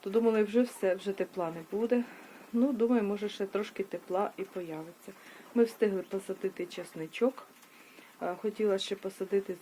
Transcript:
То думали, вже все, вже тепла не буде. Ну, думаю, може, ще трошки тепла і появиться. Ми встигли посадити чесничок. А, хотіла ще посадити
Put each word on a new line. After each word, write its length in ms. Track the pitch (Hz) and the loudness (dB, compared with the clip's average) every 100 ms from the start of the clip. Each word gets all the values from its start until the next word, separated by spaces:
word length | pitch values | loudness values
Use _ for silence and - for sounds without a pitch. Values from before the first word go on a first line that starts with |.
То 80 | 202 | 2
думали, 340 | 214 233 220 | 4 4 4
вже 180 | 208 226 | 4 4
все, 340 | 247 - 190 185 | 2 2 0 0
вже 160 | 202 | -2
тепла 400 | 196 185 - 170 | -4 -4 -2 -4
не 260 | 165 160 202 | -4 -6 -2
буде. 260 | 226 247 240 - - - - | 2 2 0 -10 -20 -20 -4
Ну, 200 | 233 262 | 2 2
думаю, 300 | 240 233 240 | 4 4 4
може, 260 | 202 202 208 | 2 0 -4
ще 160 | - 196 | -4 -2
трошки 380 | 196 214 - | -2 -4 -4
тепла 480 | 196 180 - 180 208 - | -6 -6 -2 0 0 -4
і 60 | |
появиться. 680 | 190 196 170 156 160 - - 196 - - - | -8 -6 -8 -8 -10 -14 -18 -18 -20 -20 -4
Ми 100 | 240 | 2
встигли 380 | 233 - 220 190 | 2 4 2 2
посадити 640 | 175 196 196 190 190 - 175 | -4 -6 -6 -6 -6 -6 -8
чесничок. 800 | - 175 160 160 - 240 - - - - - - - - - | -8 -12 -10 -10 0 0 0 -16 -20 -20 -20 -20 -20 -20 -8
А, 160 | 175 180 | -6 -4
хотіла 420 | 220 202 214 190 | -4 0 2 2
ще 180 | - 196 | 0 -6
посадити 600 | 190 - 190 196 196 175 | -6 -8 0 0 0 -10